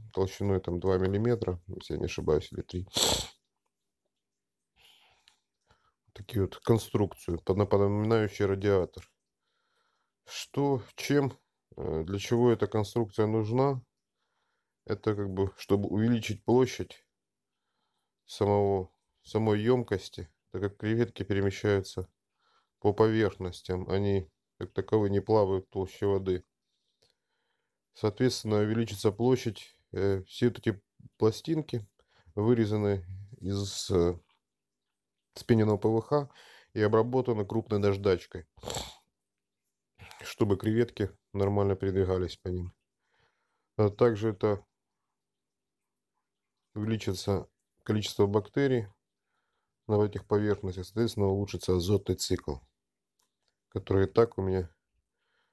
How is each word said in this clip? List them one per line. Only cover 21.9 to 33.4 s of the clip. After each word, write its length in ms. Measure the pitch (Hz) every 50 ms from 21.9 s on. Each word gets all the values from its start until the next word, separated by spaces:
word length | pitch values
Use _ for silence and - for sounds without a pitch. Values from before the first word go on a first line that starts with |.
| - - 92 - _ _ _ _ _ _ _ _ _ _ _ _ _ _
по 120 | - 104 101
поверхностям, 960 | - 110 110 110 110 110 98 - - 92 90 87 - - - 92 90 90 -
они 420 | 90 98 101 101 98 98 92 - _ _ _ _ _ _
как 160 | - - -
таковые 360 | - 95 - - 110 104 101
не 100 | 98 101
плавают 460 | 98 - 110 110 104 95 98 95 92
в 40 | -
толще 340 | - 101 95 92 - - 107
воды. 400 | 101 98 98 95 95 92 - - _ _ _ _ _ _ _ _ _ _ _ _ _ _ _ _ _ _ _ _ _ _ _ _ _ _ _ _ _ _
Соответственно, 600 | - - 107 101 - 127 127 120 - - 110 107
увеличится 540 | 104 104 107 110 113 117 107 101 98 - 110
площадь, 640 | 101 - 117 123 131 123 - 120 98 - - - _ _ _ _ -
э, 300 | 92 95 98 98 95 92
все 240 | - - - 123 123
вот 100 | 120 -
эти 240 | - 113 101 - - _ _ _ - - -
пластинки 720 | - 101 110 110 - - - 165 156 151 - - 120 104 - _ _ _ _ _ _ _ - _
вырезаны 720 | 104 104 113 123 113 113 101 104 107 104 101 101 98 87 90 95 95 101 - - -